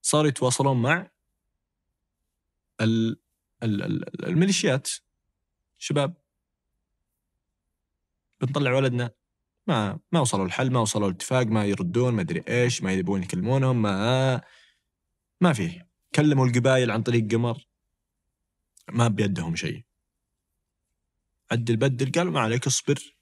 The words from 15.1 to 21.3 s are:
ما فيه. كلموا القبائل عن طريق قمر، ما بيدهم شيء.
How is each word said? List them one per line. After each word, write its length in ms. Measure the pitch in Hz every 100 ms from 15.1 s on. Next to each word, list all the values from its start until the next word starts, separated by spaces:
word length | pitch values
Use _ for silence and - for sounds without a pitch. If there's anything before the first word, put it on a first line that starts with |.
| _ _ _
ما 120 | 180
فيه. 340 | 123 85 - - _ _ -
كلموا 320 | 151 139 127
القبائل 440 | 120 127 131 123
عن 120 | 107
طريق 280 | 107 120 107
قمر، 340 | 113 120 113 - _ _ _ _ _ _ _ _ _ _ _ -
ما 180 | 117 117
بيدهم 480 | 101 104 87 82 82
شيء. 300 | 80 - - _ _ _ _ _ _ _ _ _ _ _ _ _ _